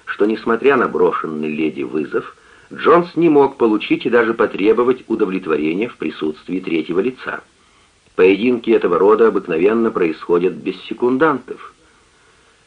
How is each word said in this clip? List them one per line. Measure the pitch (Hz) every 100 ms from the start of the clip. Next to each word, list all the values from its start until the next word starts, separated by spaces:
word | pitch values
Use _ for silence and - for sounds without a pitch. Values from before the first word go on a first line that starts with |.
| -
что, | - 107
несмотря | 110 120 113 127 135
на | 90
брошенный | 78 87 80 82 78 78
леди | 76 78 73
вызов, | 64 71 71 - - - _ _ -
Джонс | - 143 170 175
не | - 170
мог | 147 135 -
получить | 117 107 - 165 131
и |
даже | 117 113
потребовать | 113 104 90 101 110 123 127 -
удовлетворения | 107 101 92 87 76 78 87 120
в | -
присутствии | 78 78 78 76 - 92
третьего | 92 82 78 87
лица. | 113 131 - 76 - _ _ _ _ _ _ -
Поединки | 92 98 123 120 113
этого | 110 98 85
рода | 95 107 113
обыкновенно | 98 92 80 95 113 113
происходят | 104 85 78 - 87 90
без | 78 78 92
секундантов. | - 113 120 131 160 131 - - - _ _ _ _ _ _ _ _ _